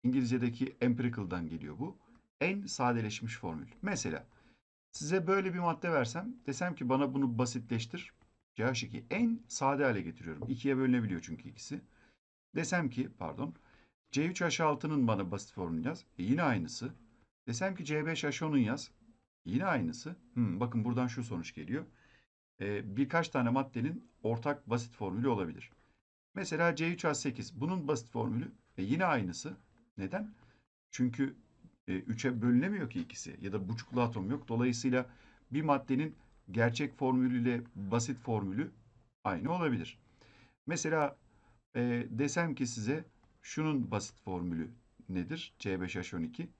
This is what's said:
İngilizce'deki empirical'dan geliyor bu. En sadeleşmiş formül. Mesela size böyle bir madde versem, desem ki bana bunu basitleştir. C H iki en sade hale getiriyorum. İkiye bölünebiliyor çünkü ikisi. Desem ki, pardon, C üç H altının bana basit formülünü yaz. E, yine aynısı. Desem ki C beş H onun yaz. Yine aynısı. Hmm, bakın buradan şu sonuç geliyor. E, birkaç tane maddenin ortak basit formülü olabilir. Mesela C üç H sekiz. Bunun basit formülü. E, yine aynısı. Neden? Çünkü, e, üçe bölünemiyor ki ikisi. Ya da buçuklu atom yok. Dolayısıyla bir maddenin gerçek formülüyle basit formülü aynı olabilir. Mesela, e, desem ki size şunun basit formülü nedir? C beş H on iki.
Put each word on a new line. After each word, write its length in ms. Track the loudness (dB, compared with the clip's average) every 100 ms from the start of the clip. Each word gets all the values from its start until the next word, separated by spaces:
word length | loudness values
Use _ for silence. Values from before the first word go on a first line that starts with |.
İngilizce'deki 720 | 4 2 4 2 0 0 -4 0
empirical'dan 640 | 2 4 2 0 -2 -2 -4
geliyor 320 | -6 -8 -6
bu. 180 | -8 -8 _ -20 _ _
En 240 | -2 -2 -6
sadeleşmiş 720 | 0 2 2 0 -4 -6 -6
formül. 300 | -6 -6 -10 -6
Mesela 460 | -4 -2 -2 -4 -8 -20 -20 _ _ _ _
size 360 | -10 0 0 4
böyle 260 | 2 2
bir 60 | 0
madde 320 | 0 0 2
versem, 440 | 4 2 -2 -6 -8 -6
desem 280 | -2 -2 -2
ki 140 | 2
bana 240 | 4 4
bunu 240 | 2 2 2
basitleştir. 760 | 0 0 -2 -2 -2 -8 -12 _ _ _ _ -2
C 100 | 0
H 220 | 0 -4
iki 180 | -8 -4
en 300 | 2 2 2 -4
sade 360 | 0 2 4
hale 180 | 4 2
getiriyorum. 480 | -2 -8 -10 -8 -4
İkiye 280 | -2 2 4
bölünebiliyor 440 | 4 4 4 -2
çünkü 280 | -4 -10 -10
ikisi. 320 | -14 -10 -10 -12 _ _ _ _ _ _ -4
Desem 340 | 0 0 0
ki, 200 | -2 -4 -4
pardon, 360 | -8 -4 -6 -8 -20 -20 _ _ _
C 160 | 0 0
üç 140 | 2
H 220 | 0 2
altının 440 | 2 2 0 2 4
bana 240 | 2 0
basit 200 | -4 -6
formülünü 360 | -6 -2 -2 -2
yaz. 180 | -4 -12 -6
E, 60 |
yine 200 | 0 2
aynısı. 500 | 4 2 -2 -6 -10 -10 -20 _ _ _ -8
Desem 280 | -2 -2 -4
ki 100 | -2
C 200 | -2 0
beş 180 | -2
H 220 | -2 -2 2
onun 120 | 4
yaz. 340 | 4 2 -6 _ -20 -20 _ _ -2
Yine 200 | 0 2
aynısı. 500 | 2 0 -4 -10 -12 -8
Hmm, 260 | 0 2 2
bakın 260 | 0 0 2
buradan 220 | 2 0
şu 160 | -2
sonuç 300 | -4 -4 -6
geliyor. 320 | -10 -6 -6 -6 _ _ _ _ _ _ _
E, 360 | -4 -4 -4 0
birkaç 320 | 2 2 2
tane 200 | 2 4
maddenin 600 | 2 0 0 -2 -2 -10 _
ortak 460 | -2 0 0 -2 0
basit 260 | -2 -2 -6
formülü 320 | -4 0 2
olabilir. 440 | 2 0 -4 -14 _ _ _ _ _ _ -6
Mesela 400 | -4 2 2 4
C 180 | 0
üç 100 | 2
H 100 | 0
sekiz. 480 | 0 -2 -4 -8 -4
Bunun 260 | -2 0 0
basit 220 | -2 -2
formülü. 420 | -2 0 0 -4 -10 _ -6
E, 60 |
yine 220 | 0 2 4
aynısı. 520 | 4 0 -4 -8 -12 _ _ _ -8
Neden? 360 | -4 -4 -6 -12 -20 _ _ _ _
Çünkü, 440 | -2 0 2 -2 -2 -20 _ -20 _ -6
e, 60 |
üçe 480 | -4 -2 -2 0 2
bölünemiyor 480 | 6 6 6 0 -2
ki 120 | -4
ikisi. 360 | -6 -8 -12 -8
Ya 120 | -4
da 160 | -4 -4
buçuklu 320 | -6 -4 0
atom 280 | 0 0 -4
yok. 180 | -4 -2
Dolayısıyla 580 | 0 2 2 2 2 0 -10 -20 -20 _
bir 100 | -2
maddenin 540 | 2 2 2 0 0 -6 -20 _ -6
gerçek 460 | 2 2 2 -4 0
formülüyle 640 | 2 4 4 4 2 0 -4 -8
basit 420 | 0 0 0 -4
formülü 540 | 0 0 0 -2 -4 -6 -20 _ _ _
aynı 280 | -4 -2 -2
olabilir. 480 | 0 2 0 -2 -10 _ _ -20 -20 -20 _ -4
Mesela, 500 | -2 0 2 2 -2 _ _ _ _ _ -2
e, 320 | 0 0 -2
desem 460 | 0 0 2 0 0
ki 120 | -2
size 380 | -2 -2 -2 -4 _ _ _
şunun 500 | -8 0 2 2 0
basit 300 | -2 -4 -12
formülü 480 | -6 -4 -2 -2 -4 -8 _ _ -6
nedir? 440 | -4 -2 -4 -8 _
C 220 | -2 -2
beş 140 | -2 -4
H 220 | -4 -4
on 40 |
iki. 280 | -4 -4 -10